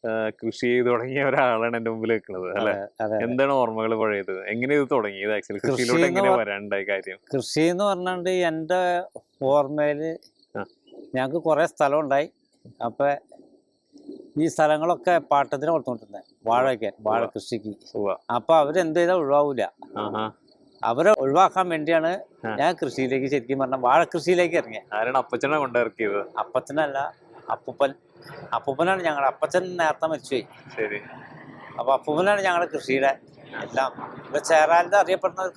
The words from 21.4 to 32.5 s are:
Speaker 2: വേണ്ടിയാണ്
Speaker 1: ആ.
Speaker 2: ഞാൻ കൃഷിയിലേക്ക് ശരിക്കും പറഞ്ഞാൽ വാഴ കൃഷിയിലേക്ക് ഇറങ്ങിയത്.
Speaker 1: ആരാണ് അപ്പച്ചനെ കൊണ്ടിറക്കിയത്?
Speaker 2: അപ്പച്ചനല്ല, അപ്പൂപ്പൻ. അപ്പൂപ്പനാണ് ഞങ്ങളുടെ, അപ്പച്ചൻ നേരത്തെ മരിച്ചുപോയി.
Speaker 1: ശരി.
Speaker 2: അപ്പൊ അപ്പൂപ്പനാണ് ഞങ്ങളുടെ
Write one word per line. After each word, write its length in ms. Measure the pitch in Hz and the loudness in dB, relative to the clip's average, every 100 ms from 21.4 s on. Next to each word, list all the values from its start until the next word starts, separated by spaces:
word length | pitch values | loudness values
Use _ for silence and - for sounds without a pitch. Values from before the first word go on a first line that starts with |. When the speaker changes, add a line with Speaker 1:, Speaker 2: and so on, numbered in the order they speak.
| 185 190 185 | 4 4 -2
Speaker 2:
വേണ്ടിയാണ് 500 | 160 151 165 160 190 - _ 117 | -2 2 2 2 -4 -10 _ -6
Speaker 1:
ആ. 80 | 107 | 0
Speaker 2:
ഞാൻ 200 | 151 165 147 | 0 0 -4
കൃഷിയിലേക്ക് 420 | - 131 131 131 | -2 -2 -2 0
ശരിക്കും 320 | 143 117 135 | -2 -2 -4
പറഞ്ഞാൽ 180 | 131 131 | -2 0
വാഴ 260 | 123 143 | 4 4
കൃഷിയിലേക്ക് 520 | 170 170 147 180 175 165 | 4 -2 0 2 2 0
ഇറങ്ങിയത്. 400 | 113 110 - 104 | -4 -14 -8 -4
Speaker 1:
ആരാണ് 220 | 113 131 | 0 0
അപ്പച്ചനെ 400 | 123 120 135 151 | -2 -2 0 0
കൊണ്ടിറക്കിയത്? 800 | 135 120 113 - 107 101 98 - | 0 0 0 -2 -2 -2 -4 -8
Speaker 2:
അപ്പച്ചനല്ല, 760 | 107 - - 143 151 135 151 - - - - | -4 -4 -2 -2 -2 -2 -6 -10 -20 -20 -8
അപ്പൂപ്പൻ. 420 | 113 - - 139 139 _ - - - - | -8 -8 -2 -2 -2 _ -20 -20 -18 -6
അപ്പൂപ്പനാണ് 500 | 117 - 135 175 190 | -6 -4 0 0 2
ഞങ്ങളുടെ, 240 | 175 143 135 | 0 0 0
അപ്പച്ചൻ 500 | - 156 180 185 180 | 0 0 0 -2 -2
നേരത്തെ 300 | 160 147 160 | -2 0 -4
മരിച്ചുപോയി. 400 | 151 - 131 - - - - | -4 -4 -6 -6 -18 -16 -6
Speaker 1:
ശരി. 260 | 107 104 - - - - - - - - | -6 -6 -12 -18 -18 -20 -20 -20 -16 -6
Speaker 2:
അപ്പൊ 140 | 120 | 0
അപ്പൂപ്പനാണ് 480 | 135 - 151 190 208 | 0 2 2 2 2
ഞങ്ങളുടെ 360 | 190 | 2